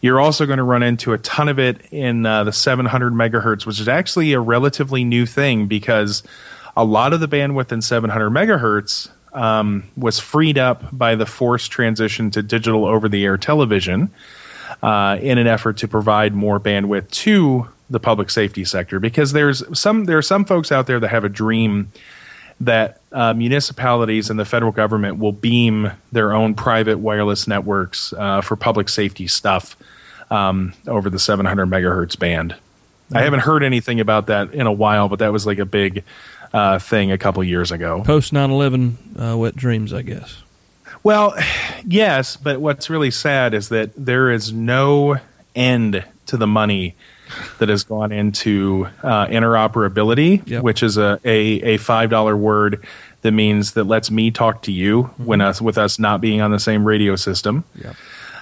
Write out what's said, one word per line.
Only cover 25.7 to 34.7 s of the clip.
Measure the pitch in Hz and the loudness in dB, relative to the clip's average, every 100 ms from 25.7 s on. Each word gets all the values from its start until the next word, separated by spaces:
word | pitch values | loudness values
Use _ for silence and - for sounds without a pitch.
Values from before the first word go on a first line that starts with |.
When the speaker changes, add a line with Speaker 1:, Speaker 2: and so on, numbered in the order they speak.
| 107 104 - - | 2 -2 -6 -6
Speaker 1:
their | 120 107 | -2 0
own | 110 110 | 2 0
private | 107 127 113 110 98 | 0 0 2 2 0
wireless | 110 107 104 101 - | 0 0 0 -2 -2
networks, | 101 95 98 90 - - - | -4 -2 -2 -2 -6 -8 -6
uh, | 101 98 | -2 -2
for | 95 107 | -2 -2
public | 120 107 98 | -2 -2 -2
safety | - 101 98 90 | -2 -4 -4 -6
stuff, | - 104 95 - - - - - - - | -4 -2 -2 -4 -18 -20 -20 -20 -18 -6
um, | 107 98 95 92 - - | -2 0 0 -4 -8 -6
over | 113 98 | -4 -2
the | 90 | -2
seven | - 101 | 0 0
hundred | 95 98 92 | 0 0 0
megahertz | 95 90 90 87 - | 0 0 0 -4 -4
band. | 87 82 82 | -2 -2 -4
I | - _ _ _ _ - | -10 _ _ _ _ -4
Speaker 2:
Mm-hmm. | 123 | 0
Speaker 1:
haven't | 139 139 | 0 0
heard | 120 156 | 2 2
anything | 139 123 117 117 | 2 0 -2 -2
about | 107 107 104 | 2 0 2
that | 104 98 | -2 -2
in | 147 | -2
a | 117 | -2